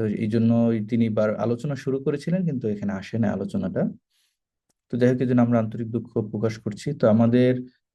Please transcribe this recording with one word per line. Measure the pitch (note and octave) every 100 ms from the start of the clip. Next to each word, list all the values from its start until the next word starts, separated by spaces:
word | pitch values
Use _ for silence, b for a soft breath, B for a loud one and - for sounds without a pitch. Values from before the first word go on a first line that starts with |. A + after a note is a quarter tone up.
| A2 G2+
এই | A2
জন্য | A2+ A2+ A#2 A#2
ওই | A2+ G#2
তিনি | A#2+ A2+
বার | G#2+ G#2+ G#2
আলোচনা | A2 A#2+ D3 C#3
শুরু | C3+ C3+
করেছিলেন, | D3+ C#3+ E3 F#3 E3+
কিন্তু | C3 A2
এখানে | G#2 G2+
আসে | G2 - A2+
না | G#2
আলোচনাটা। | G2 G2+ G2 F#2+ - F#3+ - _ _ _ _ _ _ _ _ _
তো | B2
যাই | B2
হোক, | B2+
এই | B2+
জন্য | B2
আমরা | A#2+ A#2+
আন্তরিক | A2 A2 A2+
দুঃখ | A#2 - A#2+ G#2+
প্রকাশ | G#2+ A2 A2
করছি। | - G2+ -
তো | D3 A#2+
আমাদের, | G#2+ A#2 B2 B2+ B2+ B2+ B _